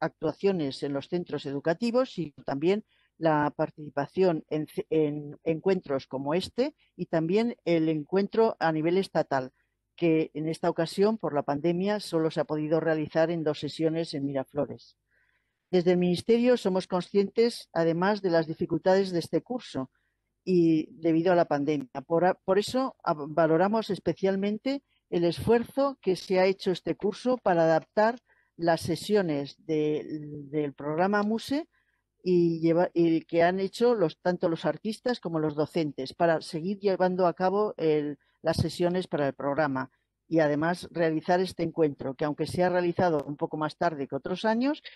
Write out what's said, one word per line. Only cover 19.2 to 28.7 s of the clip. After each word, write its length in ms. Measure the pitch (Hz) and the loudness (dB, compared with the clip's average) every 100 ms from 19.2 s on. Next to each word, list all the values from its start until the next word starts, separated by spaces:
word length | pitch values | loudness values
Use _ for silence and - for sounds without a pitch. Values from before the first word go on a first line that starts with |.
este 220 | - 160 | -2 -2
curso 480 | - 247 - 135 131 _ _ _ _ _ | -2 -8 -8 -8 -8 _ _ _ _ _
y 440 | - 175 165 160 - | 0 4 4 2 -2
debido 400 | 160 165 160 180 | -4 0 2 4
a 40 | 175 | 4
la 100 | 165 | 2
pandemia. 420 | 143 143 147 135 139 - | 0 0 -2 -4 -10 -2
Por 180 | 165 | 2
a-, 100 | 180 | 2
por 240 | - - 190 | 0 0 0
eso 380 | 208 254 262 - | 0 -2 -4 -4
a-, 120 | - | -4
valoramos 760 | 151 147 151 160 160 196 220 214 | -4 -2 0 4 4 2 0 -2
especialmente 920 | 175 180 156 190 190 202 214 269 277 - _ _ | -4 -4 -2 0 0 -2 -2 -4 -6 -8 _ _
el 140 | 180 | -2
esfuerzo 760 | 170 160 - 233 233 - 277 269 | 0 0 2 2 0 -2 -2 -2
que 160 | 190 175 | -4 -4
se 220 | - 185 | 0 2
ha 80 | 190 | 2
hecho 240 | 190 196 | 0 -2
este 260 | 175 170 156 | -2 -4 -4
curso 420 | 208 196 247 247 | -4 -4 -2 -2
para 260 | 196 170 | 0 2
adaptar 540 | 160 160 - 214 220 247 _ _ _ - | 4 2 0 0 2 0 _ _ _ -4
las 260 | 170 | 0